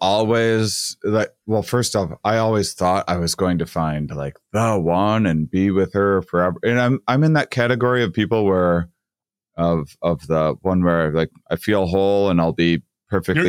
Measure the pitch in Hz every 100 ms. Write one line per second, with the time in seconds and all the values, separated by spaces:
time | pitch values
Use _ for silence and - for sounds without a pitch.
0 | 92 104 113 117 113 113 110 - - -
1 | 101 110 - - - 110 - 123 117 107
2 | 90 73 101 113 110 110 95 - 90 95
3 | - 87 85 - 92 87 82 87 80 76
4 | 73 76 69 - _ 104 113 104 82 87
5 | 104 110 101 80 78 92 98 95 92 101
6 | 101 98 85 87 90 87 110 120 123 131
7 | - 131 156 151 131 127 120 123 123 123
8 | 113 98 104 113 101 92 90 85 85 _
9 | _ _ _ _ _ - 85 85 71 -
10 | 85 80 - 80 78 - 95 92 90 85
11 | 78 76 80 - - 85 - 104 90 98
12 | 98 101 101 87 82 80 85 85 - _
13 | _ 98 87 90